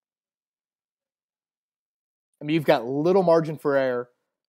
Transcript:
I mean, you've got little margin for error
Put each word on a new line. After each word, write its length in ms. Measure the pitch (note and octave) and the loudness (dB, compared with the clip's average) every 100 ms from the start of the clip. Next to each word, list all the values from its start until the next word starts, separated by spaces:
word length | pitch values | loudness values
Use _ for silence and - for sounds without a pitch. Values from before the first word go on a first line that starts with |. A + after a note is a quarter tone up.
| _ _ _ _ _ _ _ _ _ _ _ _ _ _ _ _ _ _ _ _ _ _ _ _ | _ _ _ _ _ _ _ _ _ _ _ _ _ _ _ _ _ _ _ _ _ _ _ _
I 40 | D3 | -6
mean, 100 | D#3+ | -2
you've 100 | C#3+ | 2
got 200 | C#3+ A#2 | 0 0
little 380 | C#3 D#3+ F#3+ | -2 0 2
margin 340 | F3 E3 D#3 D3+ | 4 2 0 -6
for 180 | D3 C#3 | -2 0
error 340 | C3 B2 B2 _ _ _ | 0 -4 -8 _ _ _